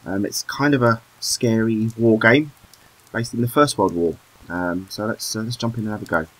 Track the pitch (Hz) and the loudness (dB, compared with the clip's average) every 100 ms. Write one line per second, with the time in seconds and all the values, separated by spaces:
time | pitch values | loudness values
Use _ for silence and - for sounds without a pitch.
0 | - 98 101 - - - 143 139 117 113 | -4 -4 -4 -6 -8 0 2 4 4 2
1 | _ _ - - 117 113 113 110 113 113 | _ _ -6 -2 2 2 2 0 -2 2
2 | 113 110 110 135 151 _ - - _ _ | 4 6 6 4 2 _ -20 -20 _ _
3 | _ 113 117 113 120 147 147 - 95 85 | _ -8 -6 -2 0 2 2 2 0 2
4 | 85 - _ _ - 87 90 87 95 - | -2 -2 _ _ -8 -4 -2 -4 -6 -8
5 | 107 - - 110 113 120 117 117 107 107 | -6 -6 -8 -6 -6 -4 -4 -4 -6 -6
6 | 101 82 80 | -4 -4 -4